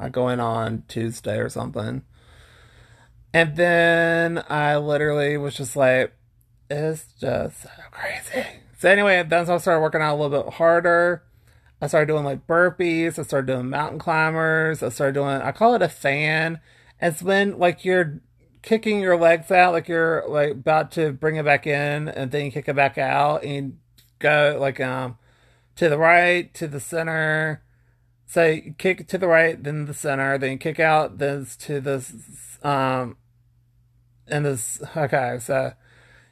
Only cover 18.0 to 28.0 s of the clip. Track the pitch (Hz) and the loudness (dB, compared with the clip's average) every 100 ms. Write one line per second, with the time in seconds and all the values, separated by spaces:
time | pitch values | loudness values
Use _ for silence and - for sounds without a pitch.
18 | 165 143 _ _ _ _ - 220 220 208 | 0 -4 _ _ _ _ -2 -2 0 0
19 | 190 175 165 170 156 185 180 170 160 165 | 2 4 6 4 4 4 4 4 0 0
20 | 165 160 - 147 147 139 135 156 151 - | 2 0 -2 0 0 -2 0 2 0 -2
21 | 156 135 156 156 147 143 156 143 147 147 | -2 0 -4 -2 2 2 2 -2 -2 -4
22 | 151 - 135 151 143 147 139 139 139 - | -6 -6 -4 -4 -4 -6 -4 0 0 0
23 | 131 135 147 156 - 143 139 - _ _ | 0 2 2 0 -4 -8 -8 -12 _ _
24 | _ - 147 151 147 147 139 131 131 127 | _ -2 2 4 2 2 -2 -2 -4 -4
25 | 127 120 _ _ _ _ _ - 170 147 | -6 -10 _ _ _ _ _ -2 0 4
26 | 165 175 175 175 - - 160 143 - 165 | 4 4 4 2 -2 -10 -10 -10 -8 -6
27 | 165 160 156 156 156 147 _ _ _ _ | -4 -2 -2 0 -2 -6 _ _ _ _